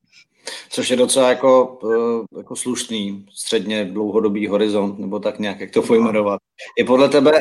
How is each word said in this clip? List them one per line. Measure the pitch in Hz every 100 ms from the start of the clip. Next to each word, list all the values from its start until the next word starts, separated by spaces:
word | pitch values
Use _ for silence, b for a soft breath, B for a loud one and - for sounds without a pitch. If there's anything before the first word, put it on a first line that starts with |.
| _ b _ _ B B B
Což | - 117
je | 123
docela | 123 135 127
jako, | 127 135 131 127 - 107 113 117 117 104
eh, | -
jako | 101 123
slušný | 123 117 - 113 101 98 -
středně | - - 113 98 107 98
dlouhodobý | 98 104 104 107 104 104
horizont, | 101 107 104 98 101
nebo | 98 104
tak | - -
nějak, | 104 98
jak | 98
to | 120
pojmenovat. | - 113 113 107 101 98 - _ B -
Je | 117
podle | 127 139
tebe, | 143 139 151